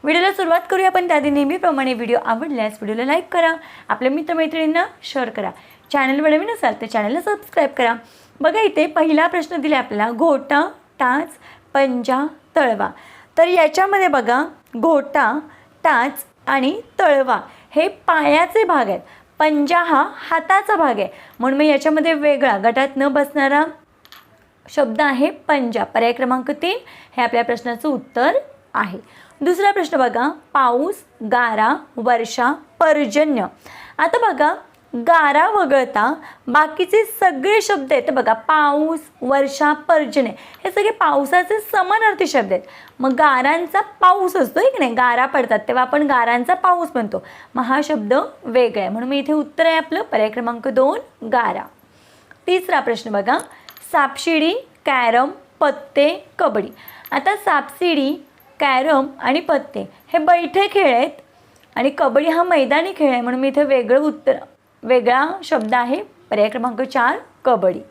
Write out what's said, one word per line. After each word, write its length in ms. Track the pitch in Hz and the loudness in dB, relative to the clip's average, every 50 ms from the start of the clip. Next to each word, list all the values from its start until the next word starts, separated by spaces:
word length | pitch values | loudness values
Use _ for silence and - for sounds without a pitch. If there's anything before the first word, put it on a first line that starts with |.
| - | 0
व्हिडिओला 280 | 294 311 349 359 392 | 0 0 2 2 0
सुरुवात 300 | 392 - 381 339 330 349 349 - | 0 0 0 0 0 0 0 0
करूया, 200 | 381 370 381 381 | -2 2 2 2
पण 160 | 370 370 359 349 | 2 2 0 2
त्याआधी 220 | 320 302 277 294 | 0 0 2 0
नेहमीप्रमाणे 640 | 285 285 285 277 330 359 - 349 302 269 269 262 254 | 0 0 0 0 -2 0 0 0 0 0 -2 -2 -4
व्हिडिओ 240 | 220 240 233 240 - - | -4 -2 -2 -2 -2 0
आवडल्यास 480 | - 226 226 285 330 285 240 214 214 214 | -2 -4 -4 -4 -6 -4 -4 -4 -4 -6
व्हिडिओला 320 | - 220 202 220 220 240 | -8 -8 -6 -4 -4 -2
लाईक 220 | 262 294 339 349 - - | 0 -2 -2 -2 -2 -2
करा, 200 | 349 330 320 330 330 339 - - - - - | 2 2 2 0 -2 -8 -18 -20 -20 -6 -6
आपल्या 220 | 320 311 254 262 | -4 -2 0 -2
मित्रमैत्रिणींना 760 | 269 302 302 320 339 320 320 311 311 330 320 311 320 339 370 415 - - - | -2 -2 -4 -4 -2 -2 -2 -2 -2 -2 -2 0 0 0 -2 -2 -6 -18 -18
शेअर 260 | - - 277 254 233 | -8 -6 -4 -6 -4
करा, 220 | - - 196 185 - - - - - _ _ _ | -6 -8 -8 -8 -10 -12 -20 -20 -20 _ _ _
चॅनलवर 380 | - 285 262 262 269 285 302 311 | -2 0 0 0 0 2 2 2
नवीन 200 | 302 311 370 427 | 2 2 0 -2
असाल 240 | 466 - - 240 208 - | -6 -2 -2 -2 -2 -2
तर 40 | 233 | -10
चॅनलला 360 | 214 - 226 208 208 254 339 | -6 -4 -2 -2 -2 -2 -2
सबस्क्राईब 480 | 349 415 415 415 - - - - 302 254 | -2 -4 -4 -6 -6 -6 -2 -2 -2 -2
करा. 240 | - - 247 233 233 226 233 - - - - _ _ _ | 0 0 0 0 0 -2 -8 -20 -20 -20 -20 _ _ _
बघा, 220 | 277 311 320 440 | -2 0 0 2
इथे 240 | 440 403 294 285 311 - | 0 0 2 2 0 0
पहिला 400 | - 339 311 320 311 302 320 339 | 2 0 2 2 4 2 2 2
प्रश्न 340 | 339 359 311 320 359 330 | 0 -2 -4 -4 -6 -4
दिला 160 | 262 311 302 262 | -2 0 0 0
आपल्याला, 340 | 240 - 196 208 208 226 | -2 -4 -2 -2 -2 -2
घोटा, 500 | 240 220 330 330 285 262 - - 285 285 320 392 - - _ _ _ _ | 0 0 2 2 2 0 0 0 0 0 0 -2 -6 -16 _ _ _ _
टाच, 380 | 269 247 247 285 330 320 - - - - - - _ _ _ | -2 0 0 -2 -4 -6 -12 -20 -20 -20 -20 -20 _ _ _
पंजा, 520 | 277 277 269 247 247 233 262 254 262 285 311 - - _ _ _ | 0 0 2 0 -4 -2 -2 -2 -2 -2 -4 -8 -12 _ _ _
तळवा. 340 | 330 285 247 220 196 202 190 - - - - - - - _ _ - | 0 0 2 0 -2 -4 -6 -6 -14 -20 -20 -20 -20 -20 _ _ 2
तर 100 | 330 349 | 2 4
याच्यामध्ये 600 | 359 359 320 302 311 - 381 392 392 392 381 359 | 4 4 2 2 2 2 0 2 2 2 2 2
बघा, 340 | 294 269 226 214 240 262 302 320 - - _ _ - | 2 0 0 0 0 0 0 -4 -8 -18 _ _ -8
घोटा, 560 | 233 220 330 320 285 269 277 - 302 262 214 240 302 302 - - - _ _ _ _ - | -2 0 2 2 2 0 0 -2 0 0 0 0 -4 -8 -12 -20 -20 _ _ _ _ 0
टाच 420 | 330 294 240 240 285 285 - - _ _ _ _ - | 0 2 2 0 -2 -4 -10 -18 _ _ _ _ -2
आणि 320 | 269 269 254 269 359 440 480 - _ - | -2 0 0 -2 -2 -4 -10 -14 _ 0
तळवा 400 | 392 330 285 277 269 254 233 196 - - - - - _ | 2 2 4 2 2 0 -2 -2 -4 -10 -20 -20 -20 _
हे 160 | - 294 320 392 - - _ - | -2 0 0 0 -2 -6 _ 0
पायाचे 560 | 339 311 294 294 294 311 349 359 - 440 440 | 0 2 2 2 2 2 2 2 2 0 2
भाग 240 | 349 349 285 240 196 | 2 2 0 0 0
आहेत, 100 | 190 - - - - - _ _ _ _ | -4 -6 -8 -16 -20 -20 _ _ _ _
पंजा 400 | 302 311 302 294 285 277 349 339 | 0 0 2 0 0 2 2 0
हा 260 | 349 339 320 269 302 392 - - | 2 2 2 2 2 0 -4 -14
हाताचा 560 | - - 330 330 320 330 381 392 403 - 427 | -6 -4 -4 -4 0 2 2 2 2 2 0
भाग 240 | 339 330 277 240 202 | 2 2 2 2 0
आहे, 80 | 196 - - - - - - - | -4 -6 -6 -16 -20 -20 -10 -4
म्हणून 200 | 233 262 269 277 | -2 -2 0 2
मग 60 | 302 | 2
याच्यामध्ये 480 | 302 294 277 285 311 311 311 302 330 330 | 4 2 2 2 2 0 2 2 0 0
वेगळा 440 | 294 294 294 285 262 285 262 214 196 190 | 2 2 2 2 2 2 0 0 2 2
गटात 320 | 233 233 262 269 277 269 269 | 2 2 2 0 0 0 -2
न 100 | 269 285 | -2 0
बसणारा 540 | 269 294 285 285 285 294 277 269 277 294 311 330 320 - _ _ _ _ _ _ - - _ _ _ _ _ _ _ _ _ | 2 0 0 0 0 -2 0 2 2 2 0 0 -4 -16 _ _ _ _ _ _ -20 -20 _ _ _ _ _ _ _ _ _
शब्द 360 | - - 302 277 226 220 220 | -8 -2 -2 -2 -2 0 0
आहे 280 | 302 285 269 247 285 330 - - | 0 0 2 0 0 -2 -2 -6
पंजा. 440 | - - 302 285 254 233 214 220 202 | -2 -2 0 0 0 -2 -2 -4 -4
पर्याय 260 | - - - 233 233 | -2 -2 0 0 0
क्रमांक 380 | 240 240 262 247 254 254 247 262 | 0 -2 -2 -2 -2 -2 -2 -6
तीन 260 | 294 294 - 349 403 494 - - - - - - - | -6 -4 -4 -4 -4 -4 -8 -14 -20 -20 -20 -12 -4
हे 80 | - 240 | -2 -2
आपल्या 200 | 233 - 240 233 | 0 0 -2 -2
प्रश्नाचं 440 | 233 240 233 - 247 233 233 - 311 | -2 -4 -6 -6 -8 -10 -6 -4 -4
उत्तर 480 | 277 220 - - _ 233 247 311 403 554 587 - - _ _ _ _ | -4 -4 -8 -8 _ 0 0 2 0 0 -4 -6 -20 _ _ _ _
आहे. 240 | - 214 185 180 196 - _ - - - - - _ | -6 -4 -4 -6 -14 -16 _ -20 -20 -20 -20 -12 _
दुसरा 300 | 285 320 359 339 392 403 | -2 -2 0 2 2 0
प्रश्न 260 | 403 403 339 - 330 277 | 2 0 -4 -2 0 0
बघा, 300 | 262 240 208 233 247 294 - - - _ _ | 0 0 0 -2 -2 -2 -4 -6 -18 _ _
पाऊस, 500 | 285 269 247 240 247 294 359 415 - - _ _ _ 226 | 0 2 2 2 0 -2 -2 -4 -8 -12 _ _ _ -4
गारा, 500 | 214 220 240 240 233 220 214 220 226 285 311 - _ _ - | -2 0 0 2 0 0 0 2 2 0 -2 -4 _ _ -6
वर्षा, 540 | 226 220 240 226 226 226 - - 240 247 294 - - _ _ _ | 0 0 0 0 0 -4 -4 -2 0 0 -2 -4 -8 _ _ _
पर्जन्य. 680 | - 320 302 294 294 226 202 285 311 302 285 233 190 175 - _ _ - - - - - - - | 2 2 4 2 0 0 2 0 2 2 0 -2 -4 -6 -8 _ _ -20 -20 -20 -20 -16 -4 -2
आता 220 | 294 339 - 480 | -2 0 0 2
बघा, 320 | 466 427 339 247 294 302 359 - - - _ _ _ _ - | 0 0 2 2 0 0 0 -2 -10 -20 _ _ _ _ -10
गारा 540 | 240 233 277 339 330 311 285 269 294 330 381 | -6 2 4 4 4 4 4 4 4 2 2
वगळता 640 | 415 415 359 277 277 269 254 247 - 208 214 247 302 320 - - - _ _ - | 2 0 2 2 2 2 0 0 0 0 0 0 -2 -4 -10 -20 -20 _ _ -4
बाकीचे 560 | 240 294 302 311 311 - 370 359 - 440 440 440 | 0 0 0 -2 0 -4 -4 0 2 0 0 0
सगळे 500 | - - 403 370 311 269 262 381 415 453 | -2 0 0 0 0 0 -2 0 2 0
शब्द 320 | 403 - 403 311 269 262 311 | 2 0 -2 -4 0 0 0
आहेत, 160 | 269 - - | 0 0 0
बघा, 220 | 262 262 233 214 226 | -2 0 0 0 0
पाऊस, 680 | 226 - - 311 311 302 285 285 294 302 320 330 311 311 - _ _ | -2 0 0 2 2 2 2 2 0 0 -2 -2 -6 -8 -14 _ _
वर्षा, 500 | - 247 269 277 277 277 277 - 302 294 302 302 | -4 -2 0 0 0 0 -2 0 0 0 0 -2
पर्जन्य 520 | - - 349 311 302 240 - 294 262 220 - - - - - - - | 0 0 2 2 2 0 -2 -2 -2 -2 -4 -10 -18 -20 -20 -10 -10
हे 80 | 381 | -4
सगळे 200 | 370 415 403 427 | -2 0 0 0
पावसाचे 680 | 466 - 370 311 285 277 277 - - 349 359 359 415 427 | 0 0 0 2 2 0 0 2 2 0 2 2 -2 -4
समानार्थी 680 | 415 - - 415 370 370 403 440 440 427 403 302 381 294 | -4 -2 -2 -2 0 2 0 2 2 0 2 0 -2 0
शब्द 240 | - 269 220 190 | 0 -2 0 0
आहेत. 120 | 190 180 - - - - - - _ _ | -4 -4 -4 -8 -20 -20 -20 -20 _ _
मग 140 | 254 262 262 | -2 -2 2
गारांचा 680 | 247 311 294 269 254 254 277 311 330 349 330 - 392 415 415 - _ | 2 2 4 4 2 2 0 0 0 -2 -2 -2 -2 -2 -2 -4 _
पाऊस 360 | 370 370 370 403 381 359 - | 4 4 4 4 2 0 0
असतो, 240 | 381 277 220 - 349 | 0 0 0 0 2
आहे 100 | 427 539 | 2 2
की 80 | 523 466 | 2 2
नाही, 140 | 302 247 233 | 0 -2 2
गारा 320 | 226 247 247 240 233 254 | 2 2 2 2 2 0
पडतात 340 | 269 - 285 233 226 226 214 214 - | 0 0 -2 0 2 0 -2 0 -2
तेव्हा 160 | 240 254 254 | 0 0 0
आपण 240 | 254 285 294 302 277 | 0 0 0 2 2
गारांचा 460 | 277 247 233 226 240 247 247 240 359 | 2 2 2 2 0 0 0 0 -2
पाऊस 320 | 359 - 370 359 349 339 320 - | 0 2 2 2 2 0 -4 -4
म्हणतो, 300 | 254 226 208 - 190 - - - - - - _ | -4 -4 -4 -6 -10 -10 -12 -20 -20 -20 -10 _
मग 80 | 247 247 | -6 -2
हा 160 | 226 269 294 294 | 0 0 -2 0
शब्द 300 | 294 311 226 208 208 247 277 392 - - - - | -2 -2 -4 0 0 0 0 0 -2 -10 -14 -12
वेगळा 380 | 294 226 254 247 226 196 214 | -2 0 2 2 2 0 -4
आहे, 80 | 190 190 | -4 -4
म्हणून 200 | 202 226 240 254 | -4 -6 -6 -4
मग 60 | 277 | -4
इथे 180 | 277 277 285 302 | -4 -2 0 -2
उत्तर 320 | 311 294 302 - - 320 | -2 -2 -4 -2 0 0
आहे 120 | 330 330 320 | 2 2 0
आपलं 240 | 311 320 311 359 466 | -2 -2 -6 -6 -4
पर्याय 260 | - - - 214 220 | -2 0 0 0 0
क्रमांक 380 | 214 240 233 233 240 233 220 269 | -2 -4 -6 -6 -6 -4 -6 -2
दोन 580 | 226 247 262 277 349 466 554 - _ _ - 226 | 0 2 2 2 0 -2 -8 -14 _ _ -6 -2
गारा. 340 | 214 240 233 202 - - - - _ _ _ _ _ _ _ _ _ _ _ _ - _ _ - | -2 0 0 -2 -4 -6 -10 -12 _ _ _ _ _ _ _ _ _ _ _ _ -20 _ _ -2
तिसरा 320 | 359 370 370 - 359 285 | -2 -2 0 0 -2 0
प्रश्न 320 | 262 - 233 220 - 226 | 0 -2 -4 -4 -6 -4
बघा, 260 | 208 202 196 214 262 349 - - - - - - - - - - | -4 -2 0 0 0 -2 -2 -8 -20 -20 -20 -20 -20 -20 -18 -2
सापशिडी, 640 | - 320 277 269 277 - - 339 330 311 311 330 381 508 539 _ _ _ _ | 0 0 0 0 -2 -6 -2 0 0 2 2 0 0 -2 -8 _ _ _ _
कॅरम, 440 | - 277 254 240 233 226 240 262 285 381 - - _ _ _ | -2 0 0 0 2 2 2 0 0 -4 -12 -20 _ _ _
पत्ते, 480 | - 285 277 - - - - 285 285 302 349 - - - _ - | 0 0 0 -4 -10 -4 0 2 2 2 0 -2 -10 -18 _ -2
कबड्डी. 300 | 359 294 214 214 202 - - - - - - - - - | -2 -2 0 -2 -6 -6 -12 -20 -20 -20 -20 -20 -14 -6
आता 240 | - 277 277 359 415 | -6 -2 -2 -2 -4
सापशिडी, 800 | 403 403 392 330 285 277 - - - 359 349 330 294 269 269 302 269 - _ _ _ _ _ - _ | -2 -2 0 0 0 -2 -4 -8 -4 -2 0 0 0 0 -2 -4 -6 -10 _ _ _ _ _ -8 _
कॅरम 480 | 302 277 262 254 269 311 311 269 269 269 - - | -2 0 0 0 2 2 2 2 0 -2 -8 -6
आणि 200 | - 240 269 320 | -4 -2 -2 -2
पत्ते 400 | 349 - 320 277 294 - - 214 196 190 - - _ _ | 0 0 -2 -2 -2 -6 -12 -12 -12 -12 -14 -20 _ _
हे 100 | - 339 | -2 0
बैठे 480 | 311 339 349 349 339 302 - 381 392 415 | 4 4 4 2 2 -2 -2 0 -2 0
खेळ 200 | - 403 381 285 | 2 2 2 2
आहेत 240 | 240 233 262 320 - - - _ _ _ _ _ _ _ _ _ _ | 2 2 0 -2 -4 -12 -20 _ _ _ _ _ _ _ _ _ _
आणि 140 | - 240 285 277 - | -2 -2 -2 0 2
कबड्डी 320 | 208 180 226 269 302 330 | 0 2 2 2 2 2
हा 140 | 320 330 349 | 0 0 0
मैदानी 480 | 359 349 302 269 226 269 302 330 381 381 | 2 2 0 2 2 0 0 0 -2 -2
खेळ 180 | - 311 277 | 0 0 2
आहे, 100 | 254 247 | 2 0
म्हणून 180 | 233 247 247 254 | -2 -4 -4 -2
मी 80 | 262 269 | -2 0
इथे 160 | 269 285 294 | 0 0 2
वेगळं 360 | 277 269 254 240 208 240 269 | 2 2 0 2 2 2 2
उत्तर, 380 | 294 302 294 - - - - - - - _ _ _ _ _ _ - | 2 0 -4 -2 0 0 0 0 -4 -18 _ _ _ _ _ _ -2
वेगळा 420 | 226 240 247 226 226 247 262 285 320 359 392 330 | 2 2 2 4 2 2 2 2 0 -4 -8 -4
शब्द 300 | - 320 285 214 214 240 | -2 -2 -2 0 0 -2
आहे 260 | 247 240 240 262 349 415 - _ _ _ _ | -2 0 0 -2 -4 -4 -10 _ _ _ _
पर्याय 200 | - 208 208 214 | 0 0 0 0
क्रमांक 320 | 214 262 233 247 233 214 262 | 0 -4 -6 -6 -4 -4 -6
चार 340 | 262 - 269 233 247 311 480 - - _ _ _ | -4 -2 0 0 0 0 -2 -8 -16 _ _ _
कबड्डी. 340 | 262 247 208 190 185 180 - - - | 0 0 2 2 0 -2 -2 -10 -16